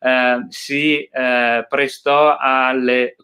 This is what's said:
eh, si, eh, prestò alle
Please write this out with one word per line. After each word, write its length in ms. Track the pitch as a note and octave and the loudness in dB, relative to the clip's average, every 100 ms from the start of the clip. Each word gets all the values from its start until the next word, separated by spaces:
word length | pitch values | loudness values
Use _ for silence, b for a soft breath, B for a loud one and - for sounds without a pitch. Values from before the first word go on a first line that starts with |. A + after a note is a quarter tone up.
eh, 460 | B2+ B2+ B2 B2 A#2+ | -2 0 2 0 -4
si, 520 | - - C#3+ D3+ D3 | -14 -8 -2 0 -2
eh, 600 | D3 C3 B2+ B2 A#2+ A#2 - | -4 -6 -2 0 0 -2 -2
prestò 680 | C#3 C3+ - - C#3+ D3+ C#3+ | -2 -2 -2 0 4 4 2
alle 800 | C3+ C3 B2+ C3 B2+ B2+ B2 - | 2 2 2 0 0 0 -2 -6